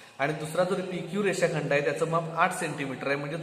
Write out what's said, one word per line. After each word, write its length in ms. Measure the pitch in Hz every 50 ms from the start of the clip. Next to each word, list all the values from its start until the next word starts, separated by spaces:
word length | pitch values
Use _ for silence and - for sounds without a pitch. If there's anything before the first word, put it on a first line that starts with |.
| - - - -
आणि 140 | 135 151 156
दुसरा 300 | 156 156 156 165 175 180
जो 120 | 180 196
पीक्यू 480 | 180 185 - 180 170 - - 175 202 208
रेषाखंड 480 | 185 170 - 175 160 165 151 139 139
आहे 100 | 143 143
त्याचं 260 | 143 160 - - 165 156
माप 160 | 160 165 160
आठ 360 | 160 165 165 175 185 180 -
सेंटीमीटर 480 | 180 151 143 139 139 131 127 123 127 135
आहे, 80 | 139
म्हणजे 220 | 147 147 147 160 165